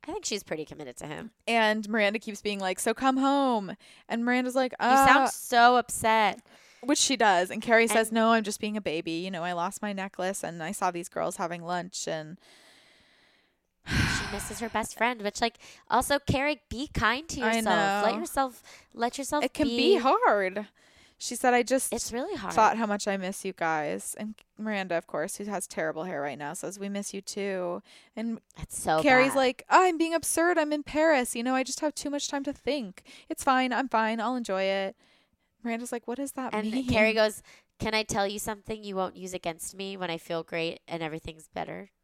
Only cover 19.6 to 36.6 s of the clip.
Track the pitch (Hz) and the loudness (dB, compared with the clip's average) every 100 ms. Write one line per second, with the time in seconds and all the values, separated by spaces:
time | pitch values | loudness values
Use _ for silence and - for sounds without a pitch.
19.6 | 240 - 277 381 254 381 494 214 190 190 | 0 4 4 6 6 4 4 4 2 -4
20.6 | 208 _ _ _ _ _ - 240 254 247 | -10 _ _ _ _ _ -10 0 2 4
21.6 | 233 262 - 247 - 226 311 359 196 170 | 4 0 0 -4 -4 -6 -6 -6 -2 4
22.6 | 214 220 226 208 214 196 185 196 196 185 | 4 4 -2 -2 -2 -2 -4 -6 -8 -4
23.6 | 170 160 151 190 - - 214 214 _ _ | -2 0 -2 -4 -8 -10 -10 -12 _ _
24.6 | 214 208 190 170 - 160 165 - 202 196 | -6 -6 -2 -4 -4 -6 -6 -6 -6 -6
25.6 | - - 160 151 180 160 143 139 147 170 | -6 -6 -4 -4 -6 -6 -6 -6 -10 -8
26.6 | 147 196 196 202 202 196 - - 196 190 | -10 -8 -8 -8 -8 -10 -10 -8 -4 -4
27.6 | 180 180 - - _ - 226 226 _ - | -4 -6 -10 -20 _ -8 -6 -6 _ -16
28.6 | - - - 160 285 254 269 269 262 254 | -12 -8 0 2 6 6 6 4 2 0
29.6 | - 311 370 330 330 330 311 - 339 339 | 4 6 6 4 0 0 0 2 2 2
30.6 | 302 302 285 294 320 294 247 240 240 262 | 0 -2 -2 2 4 4 2 -4 -2 0
31.6 | 254 269 302 - 285 285 - 285 277 285 | -2 -2 -4 -4 -6 -6 -4 -6 -6 -6
32.6 | - 285 208 - - - - - - 262 | -4 -4 -4 -12 -20 -20 -12 -4 2 2
33.6 | 254 233 262 226 220 226 220 254 226 190 | 2 0 0 0 0 0 -2 -4 -2 -2
34.6 | 190 196 196 - _ _ _ _ _ _ | 0 0 -2 -8 _ _ _ _ _ _
35.6 | 233 233 240 240 - 247 277 - 254 214 | -6 -6 -6 -8 -6 -6 -6 -6 -6 -4